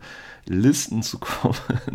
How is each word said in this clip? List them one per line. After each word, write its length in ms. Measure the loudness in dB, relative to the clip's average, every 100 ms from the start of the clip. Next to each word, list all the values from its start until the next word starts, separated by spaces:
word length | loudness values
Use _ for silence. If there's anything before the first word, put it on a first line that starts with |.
| -10 -18 -18 -14 -2
Listen 540 | 4 6 4 2 -2
zu 160 | -4 -6
kommen, 360 | -6 0 0 0 0 -2 -2